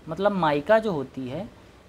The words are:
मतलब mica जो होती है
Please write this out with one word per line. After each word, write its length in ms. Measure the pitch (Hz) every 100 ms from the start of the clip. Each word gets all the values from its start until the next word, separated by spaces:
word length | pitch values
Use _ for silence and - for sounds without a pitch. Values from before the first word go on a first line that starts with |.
| -
मतलब 220 | 160 202
mica 460 | 196 160 147 147 220
जो 120 | 214
होती 360 | 160 131 - 127
है 180 | 143 226 - - -